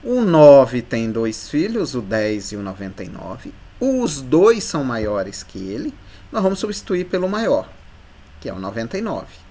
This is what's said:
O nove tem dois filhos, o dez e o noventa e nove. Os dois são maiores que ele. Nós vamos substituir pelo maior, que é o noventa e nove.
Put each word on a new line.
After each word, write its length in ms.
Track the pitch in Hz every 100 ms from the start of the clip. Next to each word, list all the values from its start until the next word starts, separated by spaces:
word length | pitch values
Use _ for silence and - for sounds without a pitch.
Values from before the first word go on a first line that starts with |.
O 200 | - 247
nove 600 | 220 165 147 143 127 123
tem 300 | 117 120 113
dois 380 | 110 113 110 -
filhos, 440 | 147 190 226 156 123
o 60 |
dez 520 | 98 110 107 107 98
e 20 | 104
o 60 |
noventa 420 | 101 98 98 98
e 60 | 92
nove. 440 | 87 90 107 - - - -
Os 440 | 254 262 240 143
dois 420 | 131 151 202 233
são 200 | - 160
maiores 600 | 135 117 107 104 95 -
que 160 | - -
ele. 340 | 95 107 220 - - - -
Nós 100 | 240
vamos 180 | 190 190
substituir 460 | 214 208 - 180 180
pelo 200 | 185 185
maior, 400 | 208 226 117 - - - - - - - -
que 80 | -
é 60 |
o 60 | 92
noventa 380 | 95 107 113 190
e 40 |
nove. 340 | 220 123 - - -